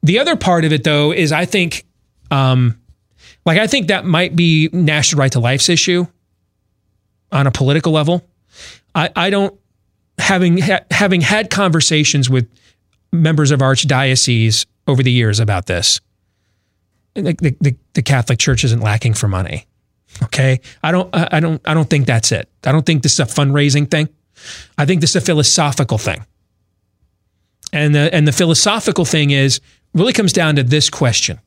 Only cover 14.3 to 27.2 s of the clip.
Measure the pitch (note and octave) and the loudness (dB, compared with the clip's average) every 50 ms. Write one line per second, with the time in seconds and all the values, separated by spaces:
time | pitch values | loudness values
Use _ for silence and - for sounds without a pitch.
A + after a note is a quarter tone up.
14.3 | B2 A2+ A2+ A2+ G#2+ - - _ _ _ _ - C#3 B2+ C3+ C3 B2 B2 A#2 A2 | 0 2 2 2 0 -2 -4 _ _ _ _ -2 0 2 2 2 2 2 2 2
15.3 | G#2 G#2 A#2 G#2 G2+ F#2 F2+ - F2+ F2 E2 - - - _ _ _ _ _ _ | 0 0 0 0 -2 -4 -4 -4 -4 -2 -2 -2 -4 -4 _ _ _ _ _ _
16.3 | _ _ _ _ _ _ _ _ _ _ _ _ _ _ _ _ _ A#3 G3+ - | _ _ _ _ _ _ _ _ _ _ _ _ _ _ _ _ _ -8 -4 -4
17.3 | E3 - F3+ D3+ B2 - - C#3+ B2 - _ _ _ - B2 - C#3 C3 A#2 - | -4 -2 -2 -2 -2 0 0 -2 -2 -2 _ _ _ -4 -2 0 0 0 0 0
18.3 | B2 A2+ - - C3 A#2 - B2+ A2+ A#2+ G#2+ G#2+ G#2 A#2 - A#2+ G#2+ - - G#2 | -2 -2 0 0 0 0 0 0 0 0 0 0 -2 0 0 -2 -2 0 -2 -2
19.3 | F#2+ F#2 F#2+ D#2+ D2+ D2+ - _ _ _ _ _ _ _ _ _ _ - - - | -2 -2 -4 -6 -8 -12 -12 _ _ _ _ _ _ _ _ _ _ -8 -8 -6
20.3 | - - C3 C3 C3 B2+ _ - - _ - D#3 E3+ F3+ F#3 F3+ - E3 E3+ - | -2 0 0 0 0 -2 _ -10 -20 _ -4 -2 0 0 -2 -2 -2 -2 -2 0
21.3 | - D#3 D#3+ E3 D#3+ D3+ _ - D#3 D#3+ D#3 - - D3 C3+ - B2 A2+ G#2+ - | 0 0 0 0 -2 -4 _ -2 0 0 0 2 0 0 2 2 0 0 0 0
22.3 | - F2+ - _ _ _ - - C3+ D#3+ C#3+ - E3 D3 - - - - D3 A2+ | -2 -4 -6 _ _ _ -2 0 0 0 2 2 0 0 0 -2 0 0 -2 -2
23.3 | - - C#3+ C#3 C#3 D3 C#3+ C#3+ C3 D3 D3 - - D#3 D#3 D3+ _ _ _ _ | 0 0 0 2 2 2 2 2 2 0 0 0 0 -2 -2 -4 _ _ _ _
24.3 | _ _ - - - - - _ _ - D3 C#3 F#3+ E3+ C#3 - - F3+ - - | _ _ -20 -20 -20 -20 -20 _ _ -2 0 0 2 0 0 0 0 -2 0 0
25.3 | E3+ D3+ C#3+ - - - D#3+ D3 C3+ - C#3 A#2 - G#2+ - - E2+ - - _ | 0 2 2 2 2 0 0 -2 0 -2 -2 -2 -2 -4 -2 -4 -6 -8 -10 _
26.3 | _ _ _ _ _ _ _ _ _ _ _ _ _ _ _ _ _ _ | _ _ _ _ _ _ _ _ _ _ _ _ _ _ _ _ _ _